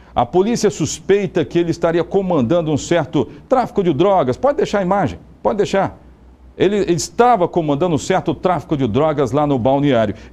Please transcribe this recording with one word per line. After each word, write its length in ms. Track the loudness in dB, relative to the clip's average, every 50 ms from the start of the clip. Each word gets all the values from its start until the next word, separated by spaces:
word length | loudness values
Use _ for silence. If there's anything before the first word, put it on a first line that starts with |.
| -18 -6 -2
A 100 | -2 -2
polícia 460 | 0 2 0 0 2 0 0 0 -2
suspeita 760 | -2 -2 -4 -4 -6 -8 -2 0 0 0 0 -2 -2 -2 -2
que 140 | 0 0 -2
ele 100 | 0 0
estaria 340 | -2 -2 0 0 0 0 -2
comandando 680 | 0 -2 -2 0 0 0 0 2 2 0 0 0 0
um 60 | -2
certo 520 | -4 0 0 0 0 0 0 -2 -2 -2 -2 -6 -12 -4
tráfico 360 | 0 0 0 0 -2 -2 -2 0
de 100 | 0 2
drogas. 420 | 2 2 4 4 2 2 0 -2
Pode 220 | 0 0 -2 0
deixar 220 | 0 -2 -2 0 -2
a 40 | 0
imagem, 360 | 0 0 0 0 -2 -4 -8 -16 -20 -16 -6 -4
pode 140 | -4 -2
deixar. 420 | -2 -2 0 0 0 -2 -2 -6 -12 -20 -20 -20 -20 -20 -20 -20 _ -20 -14 -4
Ele, 180 | 0 0 0 2
ele 160 | 0 0 0 -2
estava 540 | -2 -2 -6 2 2 4 4 4 2 0
comandando 460 | 0 0 -2 0 0 0 0 0 0 0
um 60 | -2
certo 340 | -2 0 -2 0 0 -2 -4
tráfico 420 | -2 -2 -2 -2 -2 -2 -4 -2
de 120 | -2 -2
drogas 440 | 0 0 0 0 0 0 0 -2 0
lá 140 | 0 0 0
no 140 | 0 0 0
balneário. 560 | 2 2 2 2 2 2 2 2 0 0 -4 -8 -8 -2